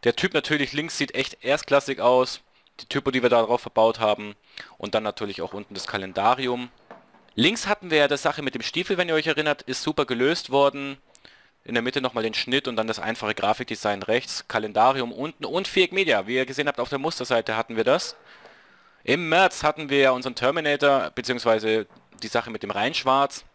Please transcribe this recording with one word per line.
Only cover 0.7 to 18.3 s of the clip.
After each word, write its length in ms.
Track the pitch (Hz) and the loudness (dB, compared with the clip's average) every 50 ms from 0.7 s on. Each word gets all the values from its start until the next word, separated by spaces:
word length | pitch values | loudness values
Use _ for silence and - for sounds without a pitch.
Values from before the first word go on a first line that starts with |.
links 240 | - 147 151 165 - | -4 -6 -6 -6 -4
sieht 180 | - - - - | -4 -4 -4 -2
echt 300 | 127 135 - - _ - | -4 -4 -4 -6 _ -2
erstklassig 560 | 131 139 156 - - 143 139 - - 135 - | 0 0 0 2 2 2 2 2 0 -6 2
aus. 400 | 98 120 127 127 127 127 - - _ _ _ _ _ _ _ - | 4 4 6 6 4 2 -2 -12 _ _ _ _ _ _ _ -20
Die 60 | - | -14
Typo, 240 | _ - 139 - 143 | _ -6 -2 -2 0
die 120 | 127 127 | -2 2
wir 60 | 120 120 | 2 4
da 140 | 117 117 | 4 4
drauf 180 | 117 104 120 120 | 4 4 0 -2
verbaut 400 | - 110 _ - 113 113 113 - | -2 -2 _ 4 4 4 4 2
haben. 360 | 113 107 104 101 104 104 104 _ _ _ _ - - - - _ | 0 0 0 0 -4 -14 -14 _ _ _ _ -20 -18 -18 -14 _
Und 160 | - 101 98 | -8 -2 -2
dann 80 | 110 | -2
natürlich 400 | 110 107 - - 110 101 95 - | -2 -2 -6 -6 -8 -8 -6 -8
auch 100 | 87 - | -8 -8
unten 220 | - 101 104 _ 104 | -8 -12 -14 _ -12
das 120 | 95 - | -12 -10
Kalendarium. 840 | - - 101 95 95 92 95 98 113 127 131 135 127 123 120 123 120 _ _ _ _ - - _ _ _ _ _ _ _ | -6 -6 -6 -6 -6 -4 0 2 2 2 2 0 -4 -2 -4 -6 -12 _ _ _ _ -20 -20 _ _ _ _ _ _ _
Links 320 | - 120 165 220 226 - | 2 2 2 2 0 -2
hatten 240 | 196 208 - - 180 | -2 -2 -4 -2 0
wir 80 | 160 151 | 2 4
ja 100 | 147 143 | 4 4
die 80 | 147 | 2
Sache 240 | 139 - 156 151 - | 0 0 -2 -2 -2
mit 140 | 147 135 - | -6 -6 -6
dem 80 | 123 | -4
Stiefel, 340 | 120 - - 160 185 - 202 | -8 -4 -4 -4 -2 -2 -2
wenn 140 | 175 180 170 | -2 0 0
ihr 40 | 160 | 0
euch 120 | 156 151 | 0 2
erinnert, 340 | 160 151 139 151 156 147 - | 0 -2 0 0 0 -2 -2
ist 220 | - - 131 - | -4 -8 -8 -4
super 240 | - 147 - - 143 | -4 -4 0 -2 0
gelöst 420 | - 127 117 127 143 165 160 - - | 0 0 2 2 2 2 0 -4 0
worden. 480 | 127 139 139 139 139 139 139 139 139 - _ _ _ - _ - - _ _ _ _ _ | 2 4 4 4 2 -2 -10 -10 -12 -14 _ _ _ -20 _ -20 -20 _ _ _ _ _
In 120 | _ - 117 | _ -4 -2
der 80 | 120 | -2
Mitte 180 | 117 123 - 143 | -2 0 -2 -2
nochmal 220 | 131 127 - 117 | -2 -2 -2 -2
den 100 | 110 113 | -4 -2
Schnitt 360 | 110 - - - 123 139 - 131 | -4 -4 -4 0 0 0 0 -2
und 80 | 120 | -4
dann 100 | 113 110 | -2 -2
das 120 | 110 110 - | -2 -4 -4
einfache 360 | 82 110 113 - - 104 107 | -4 -6 -6 -4 -2 -4 -2
Grafikdesign 680 | - - 101 107 - 123 - 113 - - 107 101 98 | 0 0 0 0 0 -2 -8 -8 -4 -2 -2 -2 -2
rechts, 460 | 95 - 110 123 - - - - - _ | -2 0 0 0 0 -4 -10 -12 -10 _
Kalendarium 640 | - 113 107 107 104 107 110 131 135 135 123 117 | -4 -4 -4 -2 2 4 4 4 4 2 -2 -6
unten 320 | - - 135 160 - _ 143 | -6 -8 -8 -10 -8 _ -10
und 240 | 123 139 180 190 - | -4 -4 -4 -4 0
Viereck 240 | - 190 185 175 | 2 2 2 2
Media. 340 | 180 190 196 165 120 101 95 | 2 -2 2 2 2 2 2
Wie 100 | 104 123 | 0 0
ihr 100 | 131 131 | -2 -2
gesehen 200 | 123 135 135 143 | -2 -2 -2 -2
habt, 140 | 143 - - | -2 -2 -2
auf 80 | 120 - | -4 -4
der 100 | 143 135 | -4 -4
Musterseite 560 | 139 160 170 - 127 - 131 117 113 - 110 | -4 -4 -4 -6 -4 0 0 0 0 0 -2
hatten 220 | 110 113 - 117 | -2 -4 -4 -2
wir 80 | 110 110 | 0 2
das. 320 | - 135 180 - - - _ _ - | 2 2 2 0 -6 -12 _ _ -20